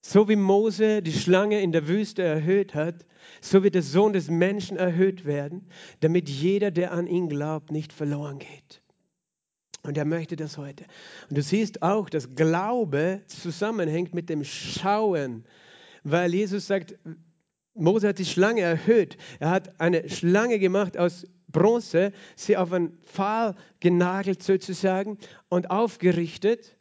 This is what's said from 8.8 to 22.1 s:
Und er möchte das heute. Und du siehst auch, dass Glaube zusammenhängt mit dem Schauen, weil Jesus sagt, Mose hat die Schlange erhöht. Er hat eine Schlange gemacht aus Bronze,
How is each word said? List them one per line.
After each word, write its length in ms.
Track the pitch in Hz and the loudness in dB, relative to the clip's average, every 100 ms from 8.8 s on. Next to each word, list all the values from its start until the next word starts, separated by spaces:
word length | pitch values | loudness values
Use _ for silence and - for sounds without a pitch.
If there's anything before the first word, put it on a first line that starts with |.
| _ _ _ _ _ _ _ _ _ - | _ _ _ _ _ _ _ _ _ -14
Und 140 | - 143 | -8 -4
er 80 | 151 | -2
möchte 300 | 165 160 160 | -4 -6 -10
das 220 | 151 151 | -10 -10
heute. 280 | 139 - - - - - - | -14 -16 -20 -20 -20 -20 -6
Und 80 | 143 | -4
du 40 | |
siehst 420 | 143 202 214 - | 0 0 0 -2
auch, 260 | 170 214 196 | 0 0 -2
dass 260 | 156 127 131 | -6 -6 0
Glaube 840 | 160 165 202 247 196 143 165 190 _ | 2 2 0 -2 -2 0 0 -2 _
zusammenhängt 840 | - 175 160 208 226 165 160 180 | -12 -10 -4 -4 -2 -2 -2 -4
mit 160 | 175 170 | -6 -6
dem 140 | 156 | -6
Schauen, 1000 | 143 - - - 185 208 220 170 135 113 113 _ - - - - | -6 -10 -10 -4 0 0 2 0 -4 -8 -14 _ -20 -20 -20 -14
weil 300 | 151 165 180 | -2 0 2
Jesus 340 | 180 208 196 - | 0 -2 -4 -2
sagt, 300 | 196 165 - 160 160 _ _ _ _ _ | -4 -4 -18 -18 -18 _ _ _ _ _
Mose 360 | 220 165 214 202 | 0 2 4 2
hat 100 | 196 | 0
die 60 | 170 | -4
Schlange 360 | - 196 233 | 2 2 2
erhöht. 560 | 175 165 202 233 180 - - - | 0 0 4 2 2 -6 -20 -4
Er 120 | 151 | 0
hat 280 | 185 - - | 0 -2 -2
eine 300 | 165 170 156 | 0 0 -2
Schlange 500 | 180 170 196 240 220 | -2 2 2 2 2
gemacht 380 | 185 196 190 180 | 2 2 0 0
aus 280 | 175 175 - _ - | -2 -2 -20 _ -4
Bronze, 640 | 156 202 233 - 165 196 | 4 4 4 0 0 0